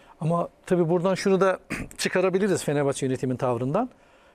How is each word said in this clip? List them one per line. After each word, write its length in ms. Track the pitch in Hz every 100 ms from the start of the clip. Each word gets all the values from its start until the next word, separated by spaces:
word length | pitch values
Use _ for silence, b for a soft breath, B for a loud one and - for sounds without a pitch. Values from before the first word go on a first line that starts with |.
| B -
Ama 280 | 156 170 - _ -
tabii 240 | 180 165
buradan 260 | 175 185 180
şunu 260 | 196 185
da 180 | 190 - - -
<clears throat> 200 | - -
çıkarabiliriz 680 | - 185 185 185 202 156
Fenerbahçe 420 | - 143 139 - 135
yönetimin 300 | 131 131 123
tavrından. 540 | 127 120 127 180 254 b b b b